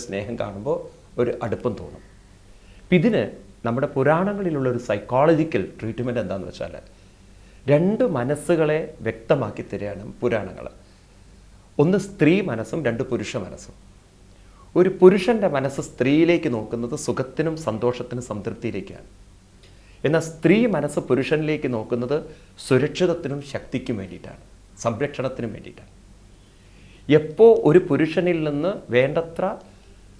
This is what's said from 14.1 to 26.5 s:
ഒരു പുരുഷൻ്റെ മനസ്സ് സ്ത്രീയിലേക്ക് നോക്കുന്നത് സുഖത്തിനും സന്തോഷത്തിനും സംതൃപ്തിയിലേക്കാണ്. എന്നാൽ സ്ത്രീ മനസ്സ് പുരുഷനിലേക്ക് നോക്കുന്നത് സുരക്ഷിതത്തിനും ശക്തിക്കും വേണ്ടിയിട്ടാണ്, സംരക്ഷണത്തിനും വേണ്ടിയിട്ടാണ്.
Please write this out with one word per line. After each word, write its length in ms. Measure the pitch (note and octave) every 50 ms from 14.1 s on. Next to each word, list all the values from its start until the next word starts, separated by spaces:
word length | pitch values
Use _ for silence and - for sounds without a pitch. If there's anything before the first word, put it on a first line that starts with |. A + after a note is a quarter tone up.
| _ - - - - - - - - - - - -
ഒരു 160 | E3+ F3+ F#3+ - -
പുരുഷൻ്റെ 480 | F3+ F#3 F#3+ G#3 - - A#3 A3 G3+ F3+
മനസ്സ് 320 | C#3+ C3+ C3 C#3 C3+ -
സ്ത്രീയിലേക്ക് 680 | C#3+ - - - B2 C3 C#3+ D#3 E3 E3 E3+ E3 E3 D3+ A#2+
നോക്കുന്നത് 380 | A2 G#2 A2 A#2 A#2 A#2+ A#2+ D3+
സുഖത്തിനും 580 | D3 - - B2 - C3 - - - D3+ E3 D#3+
സന്തോഷത്തിനും 680 | D#3 - - A2 G#2+ A#2 A#2+ A#2+ - - - B2 B2 A#2+ -
സംതൃപ്തിയിലേക്കാണ്. 800 | - G#2 F#2+ A2+ G#2 - - A2+ G2+ G2 F#2+ - F2+ - - - - - - - - - - _ - - - - - - - - - - -
എന്നാൽ 160 | C3+ D#3 E3
സ്ത്രീ 380 | D#3 D#3+ - - - E3 F#3 A3 A#3+
മനസ്സ് 340 | A#3 F#3+ D3+ C#3+ D3 - F3+
പുരുഷനിലേക്ക് 680 | - - B2+ B2 C3 - D#3+ D3+ D#3 D#3 D#3 C#3+ D3 C3+
നോക്കുന്നത് 420 | B2 A2 A2 - B2+ A#2+ B2 B2+ C#3+ D#3 - - - - - - - - -
സുരക്ഷിതത്തിനും 760 | - C3 B2+ C#3+ D3 D3+ - F3+ E3+ E3+ - A#2 C3 C#3 C#3+
ശക്തിക്കും 540 | C3+ - - G#2 - - - B2+ - - A#2+ G2+
വേണ്ടിയിട്ടാണ്, 420 | F#2+ F#2 F2+ E2 - - - - - - - - - - - -
സംരക്ഷണത്തിനും 680 | - A#2 A2 G2+ C#3+ C#3 - - B2+ C3 B2+ - A#2 A2
വേണ്ടിയിട്ടാണ്. 380 | G2 - - - - - - - - - - - - - - - - - - -